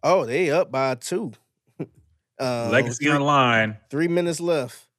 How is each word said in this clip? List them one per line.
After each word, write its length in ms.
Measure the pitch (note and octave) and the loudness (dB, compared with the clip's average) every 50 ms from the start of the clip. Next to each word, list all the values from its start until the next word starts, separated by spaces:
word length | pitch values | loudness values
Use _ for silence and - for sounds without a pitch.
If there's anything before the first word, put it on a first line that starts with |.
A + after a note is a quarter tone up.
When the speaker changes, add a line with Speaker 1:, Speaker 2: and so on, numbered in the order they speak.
Speaker 1:
Oh, 240 | - C#3+ F3+ F#3+ C#3+ | 4 4 2 2 2
they 240 | A2+ A#2+ D#3 F#3 D#3 | 0 0 0 0 2
up 200 | C#3 E3+ F#3 - | 2 0 0 0
by 240 | B2+ C3 C3+ C3+ C3 | -2 -2 0 0 -2
two. 380 | A#2+ - - F3+ F3+ A3 C#3 G#2+ _ _ _ _ _ _ _ _ _ | -4 -6 -6 -6 -6 -6 -8 -12 _ _ _ _ _ _ _ _ _
<laughs> 20 | D#3+ - _ _ _ _ _ _ _ _ _ - | -12 -12 _ _ _ _ _ _ _ _ _ -6
Um, 320 | C3 B2+ B2 A#2 A#2 A#2 | -4 -2 -2 -2 -2 2
Speaker 2:
Legacy 340 | A#2 B2+ C3+ B2+ B2 A#2+ C#3+ | 2 2 2 0 -4 -4 0
Speaker 1:
three, 80 | D3 D3 | 0 0
Speaker 2:
on 60 | C#3+ | 2
the 60 | C#3 | 2
line. 520 | C#3+ D3 C#3 C3 B2 A#2 A2+ A2 A2 G#2+ G#2 _ _ | 2 4 4 4 4 4 2 2 0 -4 -10 _ _
Speaker 1:
three 180 | - C#3+ D#3+ | -4 -2 -2
minutes 320 | E3+ E3+ F3 F3 E3+ E3 E3 | 0 0 0 0 -2 -4 -4
left. 480 | E3+ F3 E3+ D3+ B2+ A#2+ - - - _ _ | -2 -2 0 -2 -2 -6 -10 -20 -20 _ _